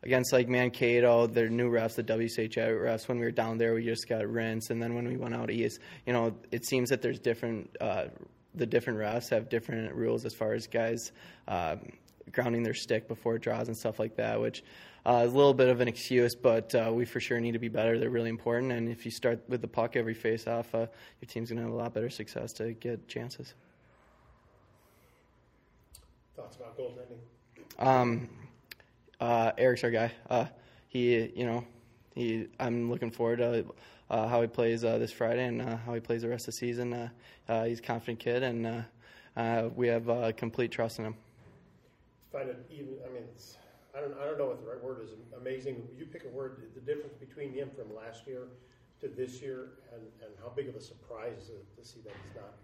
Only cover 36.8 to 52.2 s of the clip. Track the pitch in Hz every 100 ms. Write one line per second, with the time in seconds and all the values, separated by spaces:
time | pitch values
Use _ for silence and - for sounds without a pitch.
36.8 | 120 120 120 - - - - 113 113 117
37.8 | - 117 113 113 - 123 131 117 113 120
38.8 | 113 - - - - - 113 117 117 120
39.8 | 120 117 117 120 113 110 117 113 117 -
40.8 | 113 - 110 110 - _ - - - _
41.8 | _ _ _ _ _ 143 131 123 123 147
42.8 | 135 131 123 127 110 - - - - -
43.8 | _ 135 143 139 143 156 139 120 110 123
44.8 | 123 123 110 110 120 127 127 131 135 123
45.8 | 120 127 - 165 139 123 131 120 113 117
46.8 | 127 147 143 - 127 - 143 131 135 -
47.8 | 110 107 113 113 - 127 127 123 - _
48.8 | _ _ 139 - 127 - 139 127 131 -
49.8 | - 117 110 - 110 101 113 120 135 107
50.8 | - - - 113 113 110 - 107 98 117
51.8 | 113 123 107 98